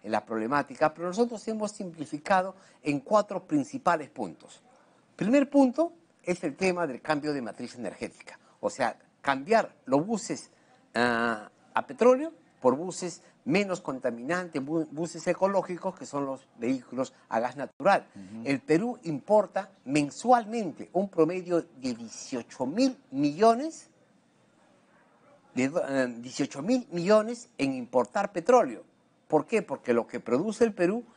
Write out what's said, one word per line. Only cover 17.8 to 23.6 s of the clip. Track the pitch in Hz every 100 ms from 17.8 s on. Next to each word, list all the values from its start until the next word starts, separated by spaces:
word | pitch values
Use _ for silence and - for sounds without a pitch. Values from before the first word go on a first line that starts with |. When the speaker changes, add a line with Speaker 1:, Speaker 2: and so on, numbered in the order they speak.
| 170 185 -
Speaker 2:
Ujú. | 101 95 110
Speaker 1:
El | 120 139
Perú | - 160 233 247
importa | 170 143 - 214 196 190 196 _
mensualmente | 127 143 285 - 233 240 208 233 185 - -
un | 175 196
promedio | 170 156 185 175 170
de | - 135 127
dieciocho | 113 113 - - 127 - -
mil | 131 190 269 254 _
millones | 135 147 151 226 226